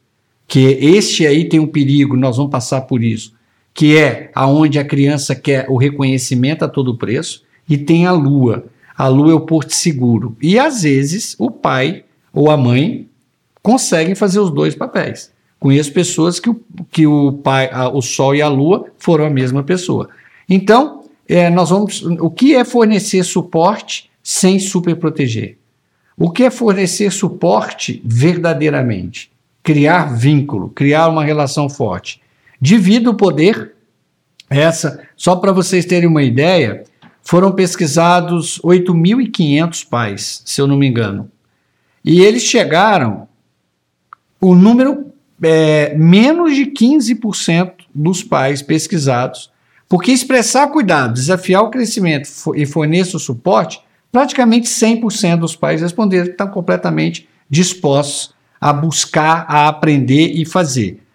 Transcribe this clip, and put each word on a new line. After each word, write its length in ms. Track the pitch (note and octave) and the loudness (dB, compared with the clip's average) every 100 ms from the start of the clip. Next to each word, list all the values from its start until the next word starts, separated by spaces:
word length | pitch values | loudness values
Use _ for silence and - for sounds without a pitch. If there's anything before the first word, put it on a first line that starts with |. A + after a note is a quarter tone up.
| _ _ _ _ - | _ _ _ _ -2
que 120 | C3+ | 2
este 680 | C3 C3+ C#3+ G3+ G#3 - D3+ | 4 4 4 4 2 0 2
aí 200 | D3+ E3 | 2 2
tem 120 | D#3+ | 0
um 80 | D3+ | 0
perigo, 500 | D3+ C3+ C#3+ C#3 B2 | 0 0 2 2 0
nós 200 | C3 A#2+ | 0 -2
vamos 140 | C#3+ | -4
passar 300 | C3 - C3 | -4 -4 -6
por 220 | B2+ B2+ | -4 -2
isso, 280 | A#2 A2 - _ _ _ _ - | -2 -4 -10 _ _ _ _ 0
que 200 | D3+ D#3 | 4 4
é 360 | C#3+ A#2 - | 4 -2 -8
aonde 460 | - C3+ D3 D3+ C#3+ | -2 0 2 2 0
a 40 | |
criança 520 | C#3 C#3 C#3 C#3+ - B2+ | -2 0 0 0 -4 -6
quer 320 | D3 C3+ C3 | -2 -2 0
o 80 | B2+ | 0
reconhecimento 880 | C#3+ C#3+ C3+ C3 - B2+ C3 D#3+ C#3+ | 0 0 -2 -2 -2 -2 -2 -2 -4
a 20 | |
todo 300 | C#3+ B2+ A#2 | -2 -4 -4
preço, 460 | - B2 - - _ _ - | -4 -6 -8 -14 _ _ -4
e 80 | C#3+ | -2
tem 300 | D3 E3+ F3+ | 2 2 2
a 40 | |
lua. 540 | F3 C#3 C#3+ B2 F#2+ - _ _ - | 2 2 2 0 -2 -8 _ _ -4
A 100 | C3+ | 0
lua 260 | C3+ D#3 | 2 4
é 20 | D#3+ | 2
o 60 | |
porto 340 | D#3 D#3+ - - | 0 -4 -4 -4
seguro. 600 | F3 C3+ B2 A2 A#2 A2+ | -4 -2 0 0 -2 -4
E, 160 | D#3 A3 | 0 2
às 240 | D4+ B3 | 0 -2
vezes, 540 | D3+ C3+ C#3+ G3 - - | 0 0 0 -6 -10 -6
o 140 | A#3+ | -6
pai 520 | - D3+ C3 C#3+ F#3+ _ _ _ | -4 -2 -2 -2 -6 _ _ _
ou 160 | - D3+ | 0 2
a 80 | D3 | 2
mãe 500 | B2 B2 F#3 A#3+ - _ _ _ _ _ | 2 2 0 -4 -12 _ _ _ _ _
conseguem 540 | G3+ B3 - E3+ E3 F#3+ | -2 0 0 0 0 -2
fazer 240 | G#3 G3 | 0 0
os 100 | F#3+ | 0
dois 240 | C#3+ D#3 | 0 -2
papéis. 580 | C#3 C4 G3 - - - _ _ - | -4 -6 -6 -6 -10 -18 _ _ -4
Conheço 340 | C#3 C#3+ D3 | 2 2 0
pessoas 460 | F3+ E3+ - E3+ F3 | -2 -2 -2 -2 -2
que 100 | A#3 | -4
o, 100 | A3+ - - - | -4 -8 -18 -6
que 160 | E3 D3+ | 0 2
o 280 | D3 C#3+ | 4 0
pai, 360 | C#3 C3+ C3+ B2+ | -2 -2 0 -2
a, 160 | B2+ B2+ | -2 -4
o 140 | C3+ | -4
sol 320 | A#2+ - C3+ | -4 -2 0
e 80 | C#3+ | 0
a 60 | D3+ | 0
lua 400 | C3+ D3+ G3+ - _ | 0 0 0 -4 _
foram 280 | - D#3 D3+ | -2 0 0
a 40 | |
mesma 320 | C3+ B2+ C#3 | -2 -2 -2
pessoa. 480 | C#3 F3+ - - G2+ _ _ _ - | -2 -4 -4 -6 -6 _ _ _ -2
Então, 560 | F#3+ F#3+ A#3 D4 - - _ - | 0 4 2 2 -6 -20 _ -2
é, 200 | E3+ F3 | 2 2
nós 200 | F3 D#3+ | 2 2
vamos, 320 | F#3+ G#3 - | 0 -2 -6
o 280 | E3 E3 E3 | -6 -4 -4
que 260 | - C4+ C4 | 0 2 4
é 100 | A#3+ | 2
fornecer 580 | A#3+ A3 G3+ - F#3 | 2 2 2 0 -2
suporte 840 | F3 F#3 F3+ D#3+ F3+ G#3+ - - - _ | -2 -4 -2 0 0 -2 -8 -14 -16 _
sem 380 | - - F#3 F#3+ | -10 -2 2 0
superproteger? 960 | - F#3 E3+ D#3+ D#3+ D3+ C3 A2 G#2 - _ _ _ _ _ - | -2 -4 -2 -2 -4 -2 -4 -4 -10 -14 _ _ _ _ _ -4
O 120 | E3+ | -2
que 140 | E3+ | 2
é 80 | B3 | 0
fornecer 580 | - A3+ G3 F3+ - G3+ | 2 -2 0 -2 -2 -4
suporte 920 | - F3+ - E3+ A3+ - - - - | -2 -6 -2 0 0 -2 -10 -10 -8
verdadeiramente? 1300 | A#2 A#2 D#3+ E3+ E3 D3 D3+ C#3+ B2 G2 F2+ - - _ _ _ | -4 0 0 0 -2 -2 -2 -2 -2 -4 -8 -14 -20 _ _ _
Criar 500 | - D3 D3 - D3 | 0 2 4 2 0
vínculo, 560 | A#2 C3+ D3+ C#3+ G#2+ F#2 | 0 2 2 0 -6 -8
criar 360 | - C#3 D3+ E3 | -2 0 2 2
uma 160 | D#3+ | 0
relação 460 | D3+ D3+ C#3 D3+ C#3 | -2 -2 -4 -4 -4
forte. 520 | C#3 A2 F2+ - - _ _ _ - | -4 -6 -6 -10 -18 _ _ _ -2
Divida 500 | C3+ A3+ F3+ A#3 A#3+ | 2 4 4 2 2
o 60 | G#3 | 2
poder. 600 | F#3+ D3 F3 A3 - _ _ _ _ _ _ _ - | 0 2 0 0 -6 _ _ _ _ _ _ _ -4
Essa, 520 | C#3 D#3+ E3 D3+ C#3 - - | 0 2 0 -6 -8 -18 -4
só 220 | F3 F3+ | 0 0
pra 160 | G3 | 0
vocês 320 | F#3 F3 F3+ E3 | 0 0 0 0
terem 240 | F3 E3+ | 2 2
uma 140 | D#3 | 2
ideia, 600 | C3 A#2+ D#3+ F3+ A2+ - - _ _ _ | 2 2 2 2 0 -6 -16 _ _ _
foram 300 | - E3+ G3 | -2 2 2
pesquisados 1080 | F#3 F3+ - D#3 D#3+ E3+ F3+ E3 E3+ D#3+ - | 2 -2 -2 -2 2 2 2 0 -4 -4 -4
oito 320 | E3 F3+ F3+ | 2 2 2
mil 280 | E3 F3 B3 | 0 2 0
e 80 | A#3 | -2
quinhentos 560 | - D3+ C#3+ E3+ - - | -2 0 0 0 -6 -6
pais, 560 | A#2+ G#2+ G2+ - - - | -4 -4 -6 -12 -12 -8
se 140 | - | -2
eu 80 | C#3 | 0
não 80 | C#3 | 2
me 120 | C3+ | 0
engano. 440 | A#2 G#2 G2+ - _ _ _ _ _ _ _ | 0 -4 -6 -12 _ _ _ _ _ _ _
E 160 | - F3 | 2 4
eles 240 | G3+ A#3+ | 6 4
chegaram, 800 | - A#3+ C#3+ D#3+ G#3+ F#3+ A#2 F#2+ - _ _ _ _ _ _ _ _ _ _ - | 0 0 0 2 2 2 0 -6 -12 _ _ _ _ _ _ _ _ _ _ -2
o 120 | F#3 | 4
número, 600 | F3+ G#3 A#3+ C4+ D4 - - _ - | 6 6 6 2 -2 -10 -20 _ -2
é, 540 | D#3+ D#3+ D#3 D3+ D3 D3+ | 2 4 4 2 0 2
menos 580 | E3 G3 C4 E4+ E4 | 6 6 4 2 0
de 120 | C4+ C#4 | 0 -2
quinze 500 | - A#3 D4+ A3+ B3 | 0 2 2 0 -4
por 220 | G#3+ - | -4 -6
cento 480 | - E3+ F#3 - _ C#3+ | -2 0 -2 -6 _ -4
dos 260 | E3 F#3 | -2 -2
pais 400 | - C#3+ C3+ C#3+ | -2 -2 0 -2
pesquisados 880 | - D#3+ - E3+ C3+ B2 C3 - - _ _ _ - | -2 -4 -2 -2 0 -2 -4 -8 -20 _ _ _ -2
porque 220 | F3+ - | -2 2
expressar 580 | B3+ - B3+ A3+ B3+ C#4+ | 0 2 0 2 0 2
cuidado, 440 | D4+ F#3+ D3+ B2 B2 | 0 0 0 0 -2
desafiar 480 | C#3 F#3 F#3 F#3 | -2 -2 0 0
o 60 | - | 0
crescimento 560 | C4 A3 A3 F3 C#3+ C#3 | -2 -4 -2 -2 -2 -6
fo-, 300 | - D#3 C#3+ | -10 -6 -4
e 100 | C#3+ | -4
fornecer 480 | E3 D3+ F3 F3 D#3+ | -2 0 0 -2 -4
o 20 | |
suporte, 640 | - A#2 F3 G#3+ - - _ _ _ | -8 -6 0 0 -2 -8 _ _ _
praticamente 600 | B3 C#4+ - A#3 A#3 A#3 | -2 0 0 2 2 0
cem 320 | - A3 A3+ | 0 0 0
por 100 | A3+ | -2
cento 300 | - E3+ E3+ | -2 0 0
dos 120 | E3 | -2
pais 280 | - D3+ D#3 | -2 -2 0
responderam 460 | E3+ E3+ G#3+ F#3 F3+ | -4 -2 0 0 -2
que 40 | |
estão 160 | F3+ G3 | -6 -6
completamente 800 | G3 F3 F3+ F3 D#3 E3 E3+ _ _ - | -6 -4 -2 -2 -2 -2 -6 _ _ -4
dispostos 840 | C#3+ F3+ - D3 C#3 C#3+ - - _ _ - | 0 0 -2 0 0 -2 -8 -12 _ _ -6
a 100 | D3 | -2
buscar, 760 | C#3+ D#3+ - - D#3+ D#3 E3 E3 | 0 -2 -4 -2 0 0 0 0
a 180 | D3 D3+ | 2 2
aprender 640 | D3 D#3 C#3+ A#2+ C#3+ E3+ | 0 0 0 2 2 2
e 140 | E3 D#3 | -2 -4
fazer. 580 | F#3 D#3 B2+ F#2+ - _ | -2 -2 -2 -4 -6 _